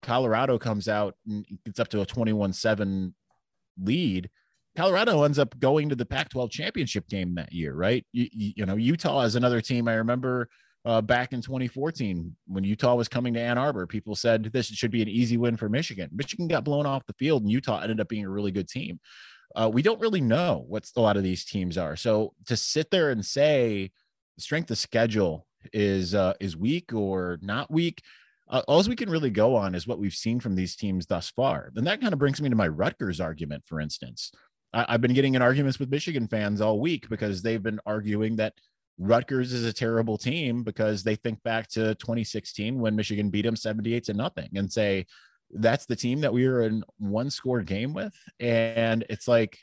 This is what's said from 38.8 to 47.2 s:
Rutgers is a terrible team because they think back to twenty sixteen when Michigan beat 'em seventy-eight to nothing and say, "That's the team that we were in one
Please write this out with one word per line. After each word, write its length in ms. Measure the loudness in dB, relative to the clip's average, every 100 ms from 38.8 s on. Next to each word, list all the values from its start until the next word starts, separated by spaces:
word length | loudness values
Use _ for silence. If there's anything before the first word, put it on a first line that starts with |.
| _ _
Rutgers 560 | 4 4 4 -2 0
is 100 | 0
a 80 | -2
terrible 460 | -2 0 0 0 -2
team 440 | -2 -2 -2 -2
because 420 | -4 -2 0 0
they 120 | -2 -2
think 260 | -2 -6
back 260 | -2 -4 -4
to 260 | -2 0
twenty 280 | -2 -4 -4
sixteen 580 | -4 -6 -10 -6 -4 -2
when 160 | 0 0
Michigan 340 | -2 0 0
beat 160 | 0 0
'em 100 | -2
seventy-eight 480 | -4 -4 -2 -2
to 80 | -2
nothing 380 | -4 -4 -6 -8 -4
and 140 | -2
say, 360 | 0 2 0 -2 -12 -20 _ _
"That's 360 | 0 2 2 -2
the 100 | -4
team 240 | -2 0
that 120 | 0
we 140 | 2 2
were 160 | 4
in 200 | 2 0 -6 _
one 320 | -4 -2